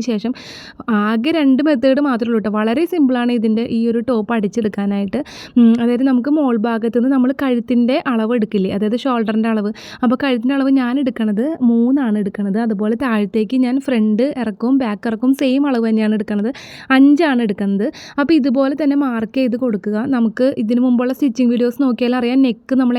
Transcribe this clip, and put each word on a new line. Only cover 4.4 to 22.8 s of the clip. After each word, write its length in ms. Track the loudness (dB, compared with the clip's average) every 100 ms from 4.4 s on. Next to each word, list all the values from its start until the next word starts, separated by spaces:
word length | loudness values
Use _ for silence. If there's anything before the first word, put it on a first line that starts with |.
| -2 -2 -4 -2 -2 -2 -4 -6 -8 -14 -2 4
ഉം, 160 | 4 4
അതായത് 220 | 2 0 2
നമുക്ക് 200 | 2 2 0
മോൾ 180 | 2 0 0
ഭാഗത്ത് 320 | -2 -2 0
നിന്ന് 120 | 2
നമ്മൾ 160 | 2 2 0
കഴുത്തിൻ്റെ 560 | 0 -2 0 0 2 0 0
അളവ് 220 | -2 0 0
എടുക്കില്ലേ, 340 | 0 0 -2
അതായത് 220 | -2 -2 -2
ഷോൾഡറിൻ്റെ 460 | -2 -2 0 0 0
അളവ്. 180 | 0 -2 -6 -16 -2
അപ്പോൾ 140 | 0 0
കഴുത്തിൻ്റെ 320 | 0 0 0 0
അളവ് 140 | 2 2
ഞാൻ 160 | 2 -2
എടുക്കണത് 420 | -2 -2 -2 0 -2 0 2
മൂന്നാണ് 460 | 4 2 2 0 -2
എടുക്കണത്. 360 | -2 -4 -4 -2 -2
അതുപോലെ 300 | -2 -2 -2
താഴത്തേക്ക് 560 | -2 -2 -2 -2 -2 0
ഞാൻ 100 | 0 0 -2
ഫ്രണ്ട് 380 | 0 2 2 0 -2
ഇറക്കവും 360 | -6 -4 0 0
ബാക്ക് 240 | 0 -4 -6
ഇറക്കവും 240 | -2 0 0
സെയിം 260 | 2 0 0
അളവ് 160 | 0 0
തന്നെയാണ് 280 | 0 0 -2
എടുക്കണത്, 320 | -2 -4 -4 -6 -14 -20 0 4
അഞ്ചാണ് 460 | 6 6 4 2 0
എടുക്കുന്നത്. 400 | -2 -2 0 -2 -6 -14 -4
അപ്പോൾ 140 | 2 2
ഇതുപോലെ 360 | 2 2 0 0
തന്നെ 160 | 0 0
മാർക്ക് 340 | 0 -2 -4 -2
ചെയ്ത് 180 | 0 0
കൊടുക്കുക. 320 | -2 -2 -4 -4 -2 0
നമുക്ക് 320 | 0 2 0 0
ഇതിന് 180 | -2 0 2
മുമ്പുള്ള 260 | 2 0 0
സ്റ്റിച്ചിങ് 340 | -2 0 0
വീഡിയോസ് 260 | 2 0 0
നോക്കിയാൽ 340 | -2 0 0 0
അറിയാം, 200 | 0 2
നെക്ക് 340 | 2 0 -2 0